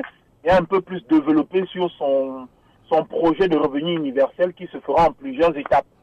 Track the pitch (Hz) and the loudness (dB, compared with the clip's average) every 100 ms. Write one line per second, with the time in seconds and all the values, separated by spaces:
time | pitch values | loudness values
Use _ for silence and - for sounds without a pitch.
0 | 277 - _ _ 165 185 170 190 185 185 | 0 -10 _ _ 2 2 2 -2 -2 -10
1 | - 156 147 151 - 185 180 180 180 - | 0 2 4 0 0 -2 -4 -4 -6 -4
2 | 143 135 135 131 127 _ _ _ _ 160 | 0 0 -2 -8 -14 _ _ _ _ -2
3 | - - 165 156 190 156 147 139 165 165 | 0 0 0 2 2 2 0 -2 -4 -4
4 | 143 127 131 - 180 175 180 139 - 147 | -2 0 -2 0 -4 -4 -14 -12 -2 2
5 | 170 - 135 131 170 147 139 147 - _ | 2 0 -8 0 0 0 -2 -2 -2 _